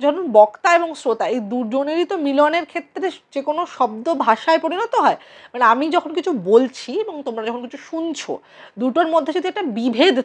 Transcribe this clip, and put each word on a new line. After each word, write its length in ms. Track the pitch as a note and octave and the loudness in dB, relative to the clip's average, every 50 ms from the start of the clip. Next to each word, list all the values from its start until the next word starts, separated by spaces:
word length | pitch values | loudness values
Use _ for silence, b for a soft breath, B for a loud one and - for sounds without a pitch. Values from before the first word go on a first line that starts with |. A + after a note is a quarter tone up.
যখন 300 | C4+ D4 D4 F#4+ F4+ C4+ | 0 0 0 0 -2 4
বক্তা 420 | G#3 G#3+ G#3+ G#3+ - - - E4+ F4 | 6 6 6 6 4 0 2 4 4
এবং 200 | E4+ E4+ D#4+ D4 | 4 2 -2 -6
শ্রোতা 320 | - - A#3+ A3 A3+ F#3+ E3 A#3+ | -4 -4 -2 -2 -2 -2 -2 -2
এই 60 | B3 | -4
দুজনেরই 640 | G#3 G3 B3 B3+ A#3+ G#3 B3+ C4 C#4+ D4 D#4+ E4+ F4 | -4 -4 -6 -6 -4 -4 -4 -4 -2 -2 -2 -2 -2
তো 120 | - G4+ | -2 -4
মিলনের 500 | E4+ C#4+ C#4 C4+ C#4+ D4 D4+ D#4+ F4 D#4+ | -2 -2 0 2 2 2 4 2 0 -4
ক্ষেত্রে 440 | - - E4+ - _ _ F#4+ F#4+ F4 - - _ _ - | -4 -8 -10 -10 _ _ -6 -6 -6 -6 -8 _ _ -8
যে 80 | C#4 | -6
কোনো 240 | C#4 D4 D4+ E4+ F4 | -4 -4 -4 -4 -6
শব্দ 400 | - - - B3+ G#3+ A3 A3 A#3+ E4 E4 | -6 -2 -2 -2 -2 -2 -4 -4 -2 -2
ভাষায় 440 | C4 A#3+ A#3 A#3 - - E4 D#4+ D#4+ | 0 2 2 0 2 2 2 2 2
পরিণত 360 | D#4+ D#4+ E4+ G4 A#4 A#4 C5 A4+ D4+ | 0 -2 -4 -4 -4 -2 0 2 2
হয়, 120 | A3+ - B B B B B B B | 2 0 B B B B B B B
মানে 120 | - B3 A#3+ | -2 2 4
আমি 260 | A3 A#3 C4 D4+ D#4+ E4+ | 4 4 4 2 0 0
যখন 180 | E4+ - D#4 - | 0 -2 -2 -4
কিছু 180 | F4 - F#4+ | -4 -2 -2
বলছি 580 | D4+ G#3 E3+ F#3+ A3 A#3+ C4 A#3+ - - - B3 C4+ G#4 A4 | -4 -2 2 4 4 4 4 2 -2 -10 -12 -6 -6 -6 -6
এবং 180 | G#4 D#4+ D4 | -6 -8 -8
তোমরা 240 | C#4 B3 A3+ A3+ A3 | -8 -8 -8 -6 -6
যখন 160 | A3+ A#3 B3 | -6 -6 -6
কিছু 140 | B3 B3 - | -10 -12 -14
শুনছো, 640 | - - - D#4+ D#4+ E4 E4 D4+ - - - C#3 - B B B B B B B G3 | -16 -12 -10 -8 -6 -6 -6 -6 -8 -8 -8 -10 -10 B B B B B B B -4
দুটোর 300 | B3 C4 A3+ E4 E4+ D#4+ E4 | -2 0 2 2 2 2 2
মধ্যে 180 | D#4+ C#4+ D#4+ | 0 0 0
যদি 160 | D#4 F4+ D4+ F#4 | -2 -4 -4 -4
একটা 140 | - G#4 | -4 -4
বিভেদ 540 | F#4 C4 G3 A#3 A#3+ B3+ A3 A3+ E4 F#4+ B3 B3+ | -4 -4 -4 -2 -2 0 2 4 4 4 4 2